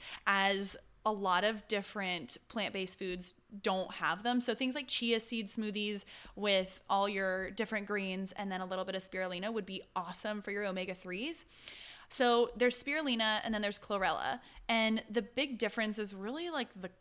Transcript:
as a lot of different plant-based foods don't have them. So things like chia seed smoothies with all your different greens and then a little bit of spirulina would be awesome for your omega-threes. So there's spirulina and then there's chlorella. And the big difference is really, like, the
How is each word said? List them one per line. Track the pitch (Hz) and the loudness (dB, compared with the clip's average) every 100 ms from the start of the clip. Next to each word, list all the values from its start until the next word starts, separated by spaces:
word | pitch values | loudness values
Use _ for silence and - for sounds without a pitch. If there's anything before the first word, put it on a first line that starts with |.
| - - - | -6 -4 2
as | 196 196 196 196 - - - | 4 4 4 0 -4 -10 -4
a | - | -2
lot | 196 196 180 | 0 4 4
of | 202 220 - | 4 2 0
different | 208 196 214 190 180 - - - | -2 -2 -4 -2 -2 -4 -8 -6
plant-based | 226 185 196 185 - | -4 -2 -2 -4 -4
foods | 190 180 180 - _ 202 | -4 -4 -6 -10 _ -4
don't | 214 190 185 | 0 0 -2
have | - 165 175 | -2 0 2
them. | 220 247 | 2 2
So | 247 | 2
things | 220 254 | 0 0
like | 262 262 | -2 -2
chia | - 233 226 | -2 2 2
seed | 220 233 202 | 2 -2 -2
smoothies | - 214 208 208 208 - - - - | -2 -2 -2 -2 -4 -6 -12 -16 -2
with | 202 190 185 - - | 4 4 2 -4 0
all | 196 202 | 2 2
your | 196 190 185 190 | 2 0 0 -2
different | 196 220 220 202 | -2 -2 -2 -2
greens | 208 190 185 190 | -2 0 -2 -4
and | - 202 | -4 -4
then | 185 | -4
a | 185 | -2
little | 185 | -2
bit | 190 | -2
of | 190 | -4
spirulina | - 190 185 180 196 | -4 -2 -2 -2 -2
would | 226 190 | -2 -4
be | 190 - - | -6 -6 -6
awesome | 226 185 220 208 | -4 -4 -4 -4
for | 202 | -4
your | 202 | -2
omega-threes. | 208 185 185 180 185 180 269 339 - - - - - - - | -2 -2 -4 -6 -6 -4 -4 -4 -8 -12 -16 -16 -16 -18 -8
So | - 247 233 240 - | 4 6 8 6 4
there's | 247 240 | 4 4
spirulina | - 294 302 233 220 214 | 2 0 2 2 4 2
and | - | 2
then | 220 | 0
there's | 202 208 | 0 -2
chlorella. | - 202 185 160 113 247 - - - | -2 2 2 2 0 -2 -6 -10 0
And | 226 220 220 - | 4 4 2 0
the | 214 | -2
big | 202 - 285 240 | -2 0 -2 0
difference | 214 220 214 214 | -2 0 -2 -2
is | 208 | -4
really, | 196 202 277 349 | -6 -6 -6 -4
like, | 311 233 196 | -4 -4 -6
the | 214 - | -12 -12